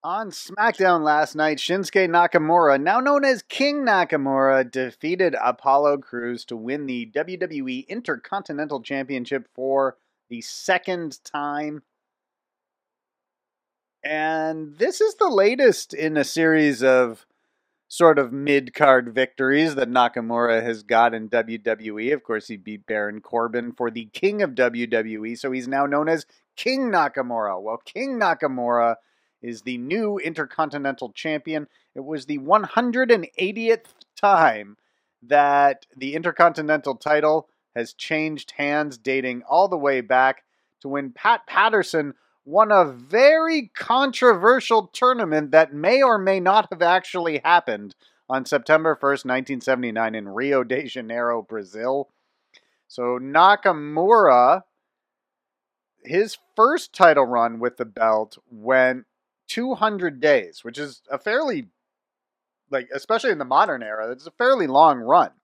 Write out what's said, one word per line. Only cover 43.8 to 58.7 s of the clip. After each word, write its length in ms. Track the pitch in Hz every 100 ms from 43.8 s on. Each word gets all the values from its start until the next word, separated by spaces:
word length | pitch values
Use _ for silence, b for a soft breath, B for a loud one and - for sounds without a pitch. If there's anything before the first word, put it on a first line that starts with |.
| - 240 277 240 254 190 208 254 - 226 190
tournament 640 | - 247 247 185 156 151
that 200 | 156 160
may 300 | 143 170 262
or 160 | 262 220
may 220 | 190 190
not 260 | 180 208 -
have 100 | 170
actually 580 | 170 180 185 180 170 147
happened 500 | 156 175 147 104 101 _ _ _ _
on 160 | 131
September 520 | 123 143 120 156 160 147
first, 280 | 139 139
nineteen 360 | 127 127 131 131
seventy-nine 560 | 135 127 123 110 113 110
in 120 | 101
Rio 360 | 101 139 139
de 240 | 120 127 139
Janeiro, 520 | 131 113 117 120 117
Brazil. 680 | 101 110 95 104 120 139 139 _ _ _ _ b b b _
So 320 | - 123 123
Nakamura, 1400 | 135 156 185 202 202 160 147 151 185 233 180 123 127 180 _ _ _ _ _ _ _ _ _ _ _ _ _ _
his 360 | - 170 214 - _ -
first 360 | 233 320 -
title 340 | - 175 147 123
run 340 | 120 117 113
with 160 | 120 -
the 80 |
belt 540 | 117 101 113 110 107 - _
went 540 | 110 110